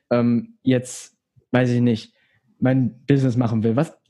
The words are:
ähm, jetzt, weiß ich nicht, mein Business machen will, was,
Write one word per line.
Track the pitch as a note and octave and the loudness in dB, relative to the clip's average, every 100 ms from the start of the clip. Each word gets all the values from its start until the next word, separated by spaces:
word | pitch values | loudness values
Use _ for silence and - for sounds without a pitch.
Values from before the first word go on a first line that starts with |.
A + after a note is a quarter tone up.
| _ | _
ähm, | A#2+ A#2+ A#2 A2 - | 0 2 0 -4 -6
jetzt, | C3 B2+ B2+ - - _ _ _ _ | -2 -2 -2 -16 -20 _ _ _ _
weiß | B2 B2 | 0 0
ich | B2 | 2
nicht, | A#2+ A2 - _ _ _ _ _ | 0 0 -6 _ _ _ _ _
mein | B2+ C3 A#2+ - - | 0 0 -2 -6 0
Business | C#3 C3 A#2+ | 0 2 0
machen | A#2+ A2+ | 0 0
will, | A2+ A2+ | 0 0
was, | E3 - _ | -2 -8 _